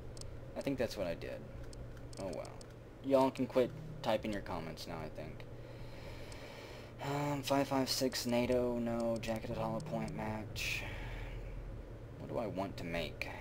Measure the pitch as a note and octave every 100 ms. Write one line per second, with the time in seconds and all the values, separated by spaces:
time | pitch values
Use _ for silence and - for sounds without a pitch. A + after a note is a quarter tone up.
0 | - - - - - - - C3+ A#2 -
1 | F2+ E2 C2+ B1 - - - - - -
2 | - - G2 - - - - - - -
3 | C3+ C3+ C3 B2+ B2+ C3 A#2+ - - -
4 | - A2 A2 G#2 - F2+ E2 D#2+ - E2
5 | D#2 - D#2 - - - - - - -
6 | - - - - - - - - - -
7 | C#3 C#3+ C#3+ C#3+ B2+ C#3 C3+ C3+ C3 -
8 | C3 - B2 A#2+ A#2+ B2 B2 A#2+ A#2 A#2
9 | A#2 A2+ A2+ A2 A2+ A2 A2 A2 - A2+
10 | A2 G#2+ G#2+ G#2+ G#2 - - - - -
11 | - - - - - - - - - -
12 | - - - D2 A2+ F2+ F#2+ - F2 E2+
13 | D2+ - - -